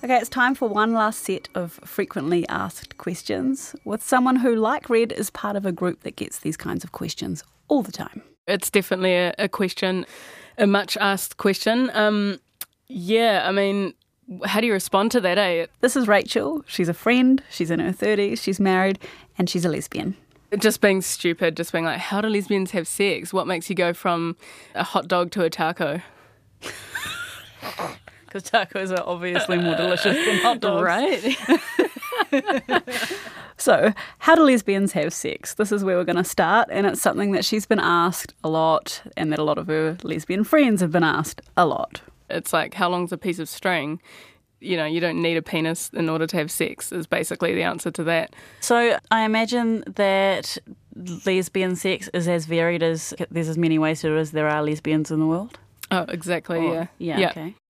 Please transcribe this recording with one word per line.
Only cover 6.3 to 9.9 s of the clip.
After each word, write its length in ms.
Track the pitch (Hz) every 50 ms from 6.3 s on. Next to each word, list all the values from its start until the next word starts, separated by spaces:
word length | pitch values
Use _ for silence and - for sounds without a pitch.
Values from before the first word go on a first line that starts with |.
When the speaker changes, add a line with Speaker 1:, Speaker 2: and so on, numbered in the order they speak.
| - -
Speaker 1:
these 180 | - 151 160 -
kinds 260 | - - - 175 -
of 80 | 175
questions 520 | - - - 165 - - - - 170 151 - _ _ _ _ _
all 160 | 302 277 202
the 80 | -
time. 320 | - - - - - - - _ _ _ _ -
Speaker 2:
It's 240 | 196 190 - -
definitely 420 | - 202 185 - 196 185 185 185 180
a, 220 | 180 180 175 - -
a 100 | - 185
question, 600 | - - 208 185 - - - 185